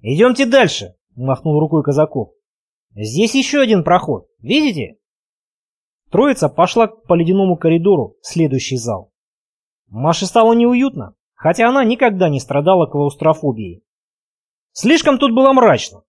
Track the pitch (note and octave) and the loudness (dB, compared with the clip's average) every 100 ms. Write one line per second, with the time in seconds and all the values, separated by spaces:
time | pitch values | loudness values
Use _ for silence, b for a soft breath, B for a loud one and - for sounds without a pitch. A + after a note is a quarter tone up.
0 | G#2 D3 A#3+ B3 C4+ C4+ G#3+ - F#2 _ | -4 2 2 2 2 4 2 -2 -14 _
1 | _ - C3 C3 D#3+ D3+ D#3 D#3 D3 C#3+ | _ -10 -4 -4 0 0 0 0 0 0
2 | D#3 C3+ A2 _ _ _ _ _ _ - | 0 -2 -10 _ _ _ _ _ _ -12
3 | A2 B2+ A3 C4 B3+ D4 B3+ G3+ D3+ F3+ | -8 -2 0 0 -2 0 2 0 2 0
4 | E3 A#2 _ _ A2+ C4 D4+ E3+ G#2 - | 0 -8 _ _ -4 -2 0 -4 -10 -14
5 | _ _ _ _ _ _ _ _ _ _ | _ _ _ _ _ _ _ _ _ _
6 | _ F3 C#4+ C4 D3+ - F3+ A#3 A3 - | _ 0 0 0 -2 0 0 2 -2 -2
7 | _ F3 E3 F#3+ F#3+ E3+ E3 E3+ F3 F3+ | _ 0 2 2 0 0 0 0 2 0
8 | A2 _ - E3 D#3 C3 - B2+ A#2 G2 | -2 _ -10 -2 -2 -2 -6 -8 -6 -10
9 | - _ _ _ _ _ _ _ _ G#2+ | -10 _ _ _ _ _ _ _ _ -6
10 | D3 E3 F#3+ A#3 A3+ A#3 A#3+ A#3+ C4+ G#3 | -2 -2 -2 2 2 4 2 0 -2 -6
11 | G2+ _ _ _ D#3 F3 A#3 C4+ A3+ A#3+ | -16 _ _ _ -2 0 0 2 0 0
12 | B3 G3 F3+ C#3 - C#3 D3+ F#3+ D#3 C#3+ | 0 0 0 -2 -4 -2 2 2 0 -2
13 | D3 C#3+ D#3 D#3 D3 A2 G2 E2+ _ _ | -4 -2 -2 0 -2 -6 -10 -14 _ _
14 | _ _ _ _ _ _ _ - A3 D#4 | _ _ _ _ _ _ _ -6 0 2
15 | - C4+ C#4 A3+ C4+ C4 A3+ G#3 - - | 2 0 0 2 4 4 4 2 -2 -16